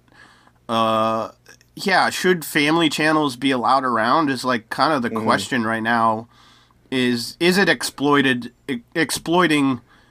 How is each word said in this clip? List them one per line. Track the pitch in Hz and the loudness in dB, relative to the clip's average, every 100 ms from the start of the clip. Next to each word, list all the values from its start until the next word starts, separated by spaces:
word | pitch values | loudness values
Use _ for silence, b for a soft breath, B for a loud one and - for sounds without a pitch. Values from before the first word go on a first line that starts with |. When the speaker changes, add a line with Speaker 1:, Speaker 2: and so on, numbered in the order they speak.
| _ b b b b b - | _ b b b b b -6
Speaker 1:
uh, | 117 113 110 110 113 104 - - - _ - | -2 0 0 0 -2 -6 -12 -20 -20 _ -10
yeah, | 196 180 120 | -2 0 0
should | - 180 180 | 0 0 0
family | 147 160 147 165 165 | -2 -2 0 2 0
channels | 143 156 156 147 120 | 0 0 2 -2 -2
be | 135 | -2
allowed | 131 113 131 131 | 0 0 0 0
around | 113 110 147 151 | 0 2 2 2
is, | 127 | -2
like, | 127 123 - | -2 -4 -4
kind | - 139 | -2 0
of | 151 | 0
the | 117 | -2
Speaker 2:
Mm. | 113 | -2
Speaker 1:
question | 110 131 - 131 | 0 0 0 -4
right | 110 113 | -2 -2
now. | 110 117 113 110 113 b b b b _ _ | 0 2 2 0 -6 b b b b _ _
Is, | 135 123 117 117 - | -2 0 -2 -6 -2
is | 170 185 | 2 2
it | 180 | 2
exploited, | 143 - - 143 143 135 123 117 - - | 0 -4 -4 2 4 2 0 -6 -14 -10
e-, | 123 - 165 | -10 -6 -4
exploiting | 156 - - 170 175 151 139 123 - b b | -4 -4 0 2 4 2 0 -2 -8 b b